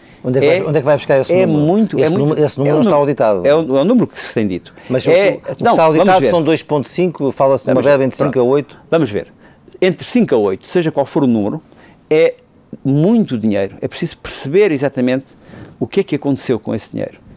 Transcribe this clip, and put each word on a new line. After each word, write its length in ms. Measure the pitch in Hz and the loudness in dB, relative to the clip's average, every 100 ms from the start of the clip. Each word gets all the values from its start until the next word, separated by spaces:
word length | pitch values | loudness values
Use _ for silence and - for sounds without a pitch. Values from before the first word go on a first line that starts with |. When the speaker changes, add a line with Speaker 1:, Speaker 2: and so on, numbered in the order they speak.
| - - | -20 -10
Speaker 1:
Onde 140 | 127 127 | -4 0
é 20 | |
que 60 | 143 | 2
Speaker 2:
é, 120 | 175 | 0
Speaker 1:
vai, 100 | 185 | 0
onde 100 | 151 | 0
é 20 | |
que 40 | |
vai 120 | 131 143 | 0 0
buscar 240 | - 139 | 2 0
esse 120 | 131 | 2
Speaker 2:
é 140 | 170 - | 0 2
Speaker 1:
número? 200 | 151 151 | 2 2
Speaker 2:
muito, 320 | 202 220 139 | 2 0 0
Speaker 1:
Esse 80 | 151 | 0
Speaker 2:
é 20 | |
muito, 100 | - | 0
Speaker 1:
número, 260 | 143 151 | 0 0
esse 140 | 147 - | -2 0
número 120 | 127 | 0
Speaker 2:
é 20 | |
Speaker 1:
não 80 | 151 | 2
Speaker 2:
o 20 | |
Speaker 1:
está 140 | 226 147 | 2 2
Speaker 2:
nu-, 40 | |
Speaker 1:
auditado. 460 | 143 139 113 98 107 | 0 0 0 2 2
Speaker 2:
é 80 | |
o, 220 | 156 156 135 | 2 2 0
é 40 | |
o 20 | |
número 220 | 170 247 139 | 2 2 0
que 100 | - | -4
se 160 | - | -8
tem 100 | 123 | -4
dito. 300 | 104 87 - - - | -2 -4 -10 -18 -6
Speaker 1:
Mas 160 | 127 - | -2 2
Speaker 2:
É, 280 | 170 196 | 2 2
Speaker 1:
o, 180 | 147 - | -2 -8
o 20 | |
que 80 | - | -2
Speaker 2:
não, 80 | 180 | 0
Speaker 1:
está 140 | 165 | 2
Speaker 2:
vamos 140 | 165 156 | 4 4
Speaker 1:
auditado 200 | 196 185 | 4 4
Speaker 2:
ver. 100 | 139 | 2
Speaker 1:
são 120 | 180 | 2
dois 200 | 151 156 | 0 -2
ponto 240 | - 151 120 | -2 -4 -2
cinco, 420 | - 180 - 139 | -2 -2 -2 -4
fala-se 340 | - 139 131 | 0 2 2
de 60 | - | 0
uma 40 | |
Speaker 2:
Vamos 100 | 127 | 0
ver. 60 | 131 | 2
Speaker 1:
verba 120 | 139 | 2
entre 140 | 131 - | 0 -2
cinco 220 | 143 127 | -2 0
a 20 | |
oito. 380 | 123 143 - - - | 2 0 -2 -14 -4
Speaker 2:
Vamos 200 | 165 127 | -2 0
ver. 220 | 101 - _ - _ _ - | -4 -8 _ -20 _ _ -4
Entre 240 | 185 165 | -2 -2
cinco 300 | - 247 180 | -2 0 2
a 40 | 120 | 2
oito, 280 | 101 92 - | 0 -2 -4
seja 240 | 180 160 | -2 -2
qual 160 | 143 135 | -2 -2
for 160 | 165 | 0
o 60 | 135 | 0
número, 340 | 113 101 156 - - - _ - | 0 -2 -6 -12 -20 -20 _ -2
é 240 | 156 165 - _ _ _ - | 2 2 -2 _ _ _ -8
muito 540 | 131 143 175 233 165 120 | -2 2 4 2 0 -2
dinheiro. 380 | 107 98 98 - | -2 -2 -4 -6
É 60 | 131 | -10
preciso 320 | - 170 - | -6 -8 -8
perceber 540 | - - 135 175 208 | -12 -10 -2 2 2
exatamente 540 | 139 139 131 127 131 - - - - - - | 0 -2 -2 -2 -2 -6 -20 -20 -20 -20 -10
o 80 | - | -4
que 140 | - | -4
é 20 | |
que 140 | 190 143 | -2 -4
aconteceu 420 | 143 131 - 113 | -2 -4 -2 -4
com 160 | - | -4
esse 160 | 110 - | -8 -8
dinheiro. 280 | 110 - - - | -10 -10 -12 -20